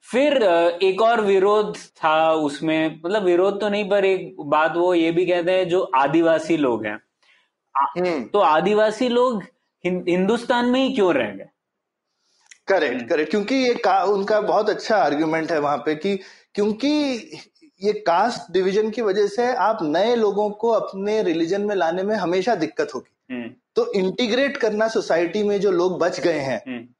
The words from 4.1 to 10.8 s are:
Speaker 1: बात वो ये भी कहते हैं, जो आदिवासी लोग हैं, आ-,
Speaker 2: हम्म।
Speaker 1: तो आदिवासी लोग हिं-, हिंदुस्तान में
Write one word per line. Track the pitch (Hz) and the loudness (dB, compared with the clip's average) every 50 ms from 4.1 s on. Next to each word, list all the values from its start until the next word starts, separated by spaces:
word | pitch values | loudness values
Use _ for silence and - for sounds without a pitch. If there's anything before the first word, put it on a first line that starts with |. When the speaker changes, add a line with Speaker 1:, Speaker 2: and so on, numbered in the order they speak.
| 190 185 - - - - | 0 0 -4 -10 -14 -12
Speaker 1:
बात | 147 143 147 151 156 160 160 | -4 0 2 2 2 2 2
वो | 175 175 180 180 | 0 2 2 2
ये | 170 165 165 | 2 2 2
भी | 165 175 185 | 2 0 0
कहते | 175 180 175 170 180 | 2 0 0 0 0
हैं, | 185 185 185 175 | 0 0 0 0
जो | 170 185 170 - - | 0 -2 -2 0 0
आदिवासी | 131 139 139 156 165 170 165 165 156 160 - 165 | 2 2 2 2 2 4 4 2 2 2 0 0
लोग | 156 147 131 117 107 110 | 0 2 0 0 -2 -4
हैं, | 104 104 110 _ _ _ _ _ _ _ _ _ _ _ _ _ _ _ | -6 -8 -8 _ _ _ _ _ _ _ _ _ _ _ _ _ _ _
आ-, | 135 139 139 - 170 | -2 -2 -2 -2 -4
Speaker 2:
हम्म। | 180 180 170 143 113 | -2 -2 -2 -4 -6
Speaker 1:
तो | - - 208 | -2 0 2
आदिवासी | 190 160 151 160 170 196 214 208 214 220 208 - 254 247 | 4 4 4 2 2 2 2 2 2 0 0 -2 -2 0
लोग | 240 240 247 254 240 202 175 - _ _ _ _ _ _ - | 2 2 2 2 0 -4 -8 -10 _ _ _ _ _ _ -4
हिं-, | 180 185 180 180 180 | -4 -4 -2 -2 -2
हिंदुस्तान | 170 180 185 190 233 233 233 - 254 240 240 | 0 0 2 0 0 -2 0 -2 -2 0 2
में | 247 247 262 | 0 2 2